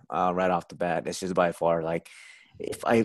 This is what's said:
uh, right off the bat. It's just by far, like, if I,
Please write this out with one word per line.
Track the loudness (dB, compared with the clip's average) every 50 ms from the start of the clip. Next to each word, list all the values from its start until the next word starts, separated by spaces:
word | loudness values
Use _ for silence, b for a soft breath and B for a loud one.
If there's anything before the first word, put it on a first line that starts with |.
| -12 -6
uh, | -2 0 0 2 2
right | 2 2 2
off | 2 0 -2 -4
the | -6
bat. | -4 -2 -2 -2 -2 -2 -4
It's | -6 -6
just | -6 -2 0
by | 2 2 2 0
far, | 0 0 2 2 2 0
like, | -2 -2 -4 -6 -8 b b b b b b b b b b
if | -10 -10 -8 -4 0
I, | 2 4 4